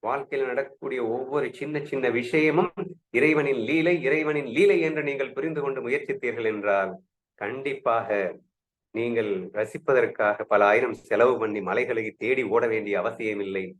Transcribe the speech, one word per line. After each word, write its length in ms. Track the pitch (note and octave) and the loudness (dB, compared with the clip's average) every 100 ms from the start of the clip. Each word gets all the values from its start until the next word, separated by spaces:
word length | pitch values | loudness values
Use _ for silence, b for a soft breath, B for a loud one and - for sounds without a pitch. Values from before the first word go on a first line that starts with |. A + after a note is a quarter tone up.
வாழ்க்கையில 440 | G#2+ C#3 C#3 C#3 C3 | -2 -4 -4 -4 -2
நடக்கக்கூடிய 520 | B2 C3+ - C#3+ B2+ A2+ | -2 -4 -8 -6 -4 -2
ஒவ்வொரு 400 | A#2+ C3 D3 B2+ | -4 -2 -2 -4
சின்ன 260 | - C#3 D3+ - | -6 -6 -6 -4
சின்ன 200 | C#3 B2 | -2 0
விஷயமும் 640 | A#2 A#2+ D#3 D#3 D3+ - - F#3 - _ | -2 0 2 4 4 0 -2 -10 -10 _
இறைவனின் 480 | A#2 D3 D3+ C#3+ C3 | 2 4 4 2 0
லீலை, 320 | A2 D#3 D#3+ F3 | 0 0 2 2
இறைவனின் 480 | C3 D3+ D#3 D3+ C3+ | 2 0 0 -2 -4
லீலை 280 | A#2+ G3+ F#3 | 2 4 6
என்று 200 | D#3+ D#3 | 2 0
நீங்கள் 300 | C#3+ C#3 C3 - | -4 -2 -4 -4
புரிந்து 260 | D#3+ D#3 | -4 -2
கொண்டு 180 | C#3 C3+ | -4 -4
முயற்சித்தீர்கள் 680 | A#2+ C#3 - C3+ B2+ A2+ A2 | -2 -4 -2 -4 -4 -2 -2
என்றால், 420 | G#2+ G2+ G2 F#2+ F#2 _ _ _ _ | 0 2 2 2 -4 _ _ _ _
கண்டிப்பாக 680 | G2+ C3 C3+ C3+ C3 A2+ A2 G#2 F#2 - _ _ _ _ _ A2 | -8 -6 -6 -4 0 0 2 0 0 -4 _ _ _ _ _ -4
நீங்கள் 340 | A#2 A#2 G#2+ F#2+ F2+ | -2 0 0 -2 -4
ரசிப்பதற்காக 920 | G#2 A2 - - C3+ A2+ - G#2 G#2 - | -6 -6 -6 2 2 2 2 0 0 2
பல 160 | G#2 G2+ | 4 6
ஆயிரம் 320 | G#2+ B2 G#2 | 6 2 -4
செலவு 340 | - G#2+ A#2+ A#2+ | -2 4 4 4
பண்ணி 240 | A2 G#2+ | 0 -2
மலைகளை 440 | F#2 G#2 B2 A2+ A2 G#2 | -2 -2 0 -2 -4 -6
தேடி 280 | A2 C3 A2+ | -2 0 2
ஓட 180 | A2 A#2 | 2 2
வேண்டிய 280 | A2 G#2 F#2+ | -2 0 -2
அவசியமில்லை. 680 | F#2 - A2 G2+ G2 F#2+ F#2+ F#2 | -2 -4 -4 -4 -4 -4 -6 -12